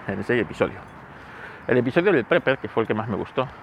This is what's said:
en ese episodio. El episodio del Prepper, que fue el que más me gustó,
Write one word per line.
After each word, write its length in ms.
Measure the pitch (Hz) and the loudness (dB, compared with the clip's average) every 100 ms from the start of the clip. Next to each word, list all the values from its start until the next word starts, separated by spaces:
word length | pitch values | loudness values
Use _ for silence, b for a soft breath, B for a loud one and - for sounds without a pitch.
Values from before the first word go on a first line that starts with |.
| - | 0
en 140 | 98 | -4
ese 180 | - 120 | 0 0
episodio. 400 | - - 92 - - - - B B B B B B | 0 0 -2 -2 -14 -18 -18 B B B B B B
El 100 | 127 | 2
episodio 340 | 123 170 190 | 4 4 4
del 140 | 156 107 | 4 4
Prepper, 320 | 170 - 135 | 2 4 0
que 120 | - | 0
fue 140 | - | 0
el 40 | 110 | 0
que 60 | |
más 140 | 110 110 | 0 -2
me 100 | 90 | -2
gustó, 300 | - - 131 - | -2 -2 -4 -6